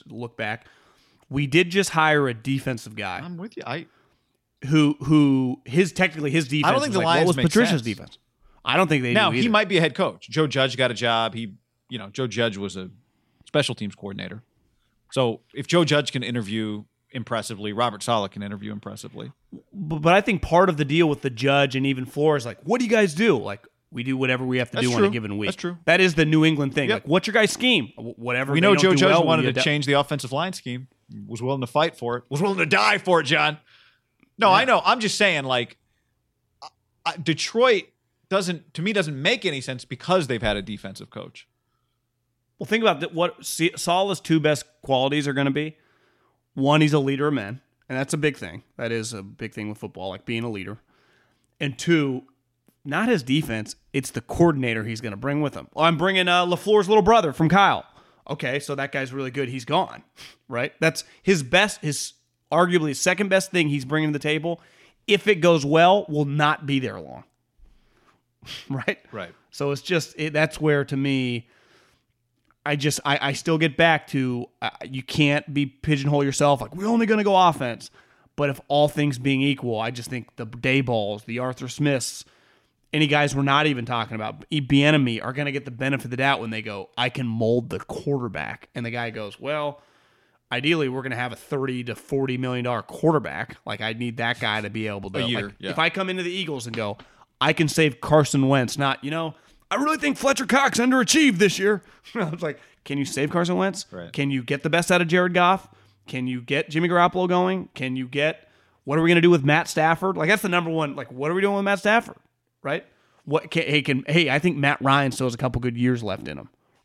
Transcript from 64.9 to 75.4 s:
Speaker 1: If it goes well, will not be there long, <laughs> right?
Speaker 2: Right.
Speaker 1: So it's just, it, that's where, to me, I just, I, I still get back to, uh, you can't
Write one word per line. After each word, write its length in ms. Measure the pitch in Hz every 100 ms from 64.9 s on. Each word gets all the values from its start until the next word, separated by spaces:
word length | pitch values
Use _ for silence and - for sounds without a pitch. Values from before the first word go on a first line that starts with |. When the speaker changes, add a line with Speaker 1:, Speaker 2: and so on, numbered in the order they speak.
| _ -
Speaker 1:
If 220 | 202 208
it 80 | 190
goes 280 | 170 165
well, 420 | 139 160 175 202 185
will 160 | 147 143
not 400 | 147 147 156 139
be 140 | 139
there 200 | 123 101
long, 240 | 73 62 - _ _ _ - _ _ _
<laughs> 720 | _ _ _ _ - - -
right? 280 | 135 - - _
Speaker 2:
Right. 220 | 110 87 - _
Speaker 1:
So 200 | - 143
it's 100 | 143
just, 320 | - 175 - -
it, 160 | 156
that's 260 | 151 156 -
where, 240 | 151 143 139
to 120 | 139
me, 500 | 139 135 127 120 - _ _ _ _ _ _ _ _ _ _ _ 147
I 100 | 147
just, 240 | 143 - 143
I, 140 | 143 139
I 40 |
still 240 | 135 - 160
get 200 | 160 131
back 300 | 165 151 -
to, 400 | 139 131 120 - -
uh, 100 | 117 -
you 200 | - 131
can't 500 | - - 147 147